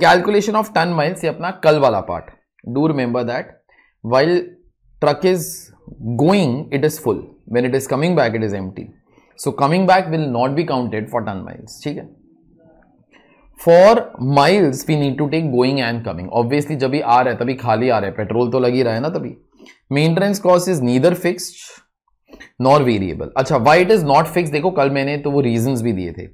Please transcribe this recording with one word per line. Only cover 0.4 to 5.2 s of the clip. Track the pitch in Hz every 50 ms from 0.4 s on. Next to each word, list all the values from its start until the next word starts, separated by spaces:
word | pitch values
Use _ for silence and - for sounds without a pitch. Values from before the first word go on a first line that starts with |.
| 202 214 208 214 214
of | - -
ton | 170 165 175 175 160
miles, | 147 160 185 - -
ये |
अपना | 160 156 160 165 180 190 - -
कल | 160 151 151
वाला | 139 127 110 98 92 - 87
पार्ट। | 82 - - - _ _ _ _ _ - - 120
Do | 135 151 160 151
remember | 139 127 120 117 123 123 113 120
that | 139 185 - - _ _ _ _ _ _ _ _ _ -
while | 113 120 131 143 165 175 180 175 - - _ _ _ _ _ _ _ _ -
truck | - 147 147 -